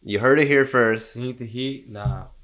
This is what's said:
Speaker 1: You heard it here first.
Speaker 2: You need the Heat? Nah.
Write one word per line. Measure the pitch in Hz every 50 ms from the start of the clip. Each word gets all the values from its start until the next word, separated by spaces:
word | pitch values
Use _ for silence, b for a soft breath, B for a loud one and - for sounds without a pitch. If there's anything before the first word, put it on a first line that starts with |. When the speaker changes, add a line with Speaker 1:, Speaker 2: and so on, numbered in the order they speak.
Speaker 1:
You | _ 107 101 101
heard | 110 131 139 151
it | 151
here | 139 147 143 135
first. | 135 - 127 117 113 110 110 110 - -
Speaker 2:
You | 117 123
need | 127 127 123
the | 123
Heat? | 110 107 123 131 135 135 135 - -
Nah. | 107 104 104 - 127 95 90 - - -